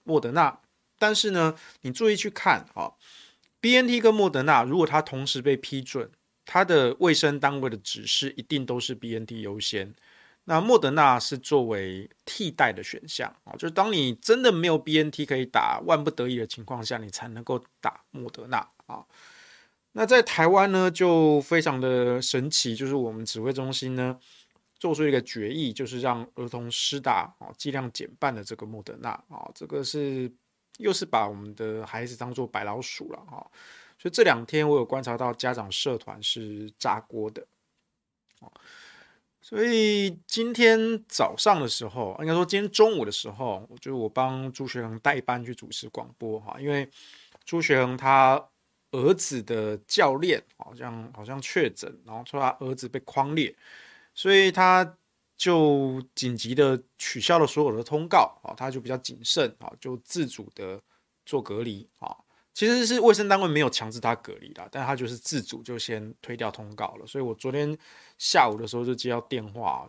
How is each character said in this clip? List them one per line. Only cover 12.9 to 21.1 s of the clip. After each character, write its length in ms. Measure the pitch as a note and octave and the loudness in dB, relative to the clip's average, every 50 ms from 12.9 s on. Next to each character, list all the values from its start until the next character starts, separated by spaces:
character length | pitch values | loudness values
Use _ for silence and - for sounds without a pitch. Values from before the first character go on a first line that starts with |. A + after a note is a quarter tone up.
| - - - | -12 -14 -12
项 240 | D#3 - - B2 - - _ - | -12 -10 -8 -8 -10 -12 _ -20
啊， 80 | - - | -18 -12
就 100 | - E3 | -8 -8
是 40 | E3+ | -4
当 200 | E3 F#3+ G3 A3 | 0 0 0 2
你 240 | G#3 E3 C#3 B2+ A#2 | 2 0 0 -2 -2
真 260 | - - - A3+ B3+ | -2 2 2 4 4
的 80 | B3+ A#3+ | 4 4
没 160 | F#3+ D#3+ E3+ | 4 4 2
有 120 | F3 D#3+ | 2 2
B 200 | D3+ - D#3 D#3 | 2 2 2 2
N 140 | D#3 D#3 D3+ | 2 2 2
T 140 | - - D3 | -2 -6 -4
可 100 | - C#3 | -2 -2
以 100 | C3 B2+ | -2 -2
打， 360 | B2+ - A#2 - A1 - - - | 0 0 2 2 2 0 -2 0
万 160 | - E3 D3+ | 2 2 2
不 80 | D3 D#3 | 2 -2
得 200 | D3+ - B2 B2+ | -4 -4 -4 -4
已 80 | B2+ | -4
的 100 | A#2 A2+ | -4 -6
情 160 | - - A#2+ G#2+ | -6 -10 -12 -12
况 200 | - C3 A#2+ A2 | -10 -10 -8 -8
下， 140 | - B2+ | -6 -8
你 120 | A#2 A2 G2+ | -8 -8 -10
才 180 | - - B2 | -12 -12 -12
能 160 | A#2+ A2 A2+ A#2 | -12 -12 -10 -6
够 180 | - C3 B2 - _ _ _ | -6 -6 -6 -6 _ _ _
打 200 | - - - - _ _ | -6 -6 -6 -6 _ _
莫 180 | - C#3 B2 A#2 | -16 -14 -14 -14
德 180 | - - A2+ | -14 -14 -8
纳 180 | A#2+ B2+ G#2+ - - _ _ _ | -4 -4 -4 -4 -6 _ _ _
啊。 200 | - A2 - - _ _ - - - - - - - - - _ _ _ _ _ _ | -16 -16 -16 -16 _ _ -20 -20 -20 -20 -20 -20 -20 -20 -20 _ _ _ _ _ _
那 140 | - G#3+ A3 | -4 -2 2
在 160 | A3 B3+ B3 | 6 6 6
台 260 | A3+ - - - D#3+ | 6 6 4 4 6
湾 240 | E3+ F#3+ G3 G3 G3 | 6 8 6 6 6
呢， 180 | F#3+ F#3 F#3 F3+ | 4 4 2 2
就 520 | D#3+ - F3+ F3 | 2 4 4 6